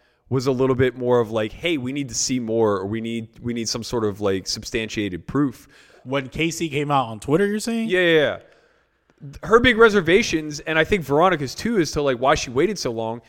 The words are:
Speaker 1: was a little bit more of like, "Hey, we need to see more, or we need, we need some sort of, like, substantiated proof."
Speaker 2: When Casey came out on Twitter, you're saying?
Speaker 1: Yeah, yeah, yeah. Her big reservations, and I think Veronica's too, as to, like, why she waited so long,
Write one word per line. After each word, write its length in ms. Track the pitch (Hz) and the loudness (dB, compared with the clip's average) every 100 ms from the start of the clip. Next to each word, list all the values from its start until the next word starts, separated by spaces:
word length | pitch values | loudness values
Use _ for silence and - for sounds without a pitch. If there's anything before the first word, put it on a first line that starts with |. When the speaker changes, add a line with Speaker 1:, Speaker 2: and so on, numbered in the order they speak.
| _ _ - | _ _ -6
Speaker 1:
was 200 | 131 127 | -2 0
a 40 | |
little 240 | 127 131 127 | 2 2 4
bit 220 | 131 120 | 2 0
more 240 | 123 123 | 2 2
of 100 | 110 | 2
like, 220 | 110 110 | -2 -4
"Hey, 240 | - 170 156 | -4 -4 -2
we 160 | 123 | -4
need 160 | 143 135 | -6 -6
to 60 | 113 | -4
see 260 | - 127 | -2 -2
more, 340 | 113 113 110 98 | 0 2 2 2
or 100 | 98 | -2
we 140 | 110 | -4
need, 400 | 113 117 113 - | -4 -6 -8 -10
we 120 | 120 | -6
need 160 | 117 113 | -4 -4
some 120 | 120 | -6
sort 200 | 110 120 | -4 -2
of, 160 | 107 101 | -2 -2
like, 280 | 101 95 - | -2 -2 -4
substantiated 800 | - - 117 110 110 101 85 - | -8 -6 -6 -4 -4 -4 -6 -4
proof." 380 | 135 143 - - - _ _ | 0 0 -4 -20 -20 _ _
Speaker 2:
When 240 | 127 135 131 | -6 -6 -6
Casey 400 | - 165 - 165 | -4 -4 -4 -4
came 240 | 143 147 | -4 0
out 140 | 143 117 | 0 0
on 140 | 110 | -4
Twitter, 260 | - 160 202 | 0 2 2
you're 140 | 208 | -2
saying? 260 | 233 226 226 | -4 -4 -2
Speaker 1:
Yeah, 120 | 180 | 0
yeah, 180 | 175 160 | 4 4
yeah. 200 | 131 92 - _ _ _ _ _ _ _ 139 - | 2 -2 -10 _ _ _ _ _ _ _ -20 -12
Her 160 | 151 226 | 4 4
big 180 | 247 220 | 6 6
reservations, 840 | 226 202 160 196 226 160 151 147 | 6 6 4 4 4 -2 -4 -8
and 180 | 160 160 | -2 0
I 40 | |
think 200 | 160 208 | 2 0
Veronica's 500 | 131 143 185 165 131 - | 0 4 4 2 -4 -6
too, 220 | 220 226 | -2 0
as 120 | 147 | 0
to, 100 | 156 | 0
like, 180 | 143 120 | 0 0
why 160 | 131 156 | 2 2
she 140 | - | 0
waited 300 | 123 185 202 | 0 0 0
so 120 | 131 | -6
long, 300 | 113 110 117 | -4 -6 -6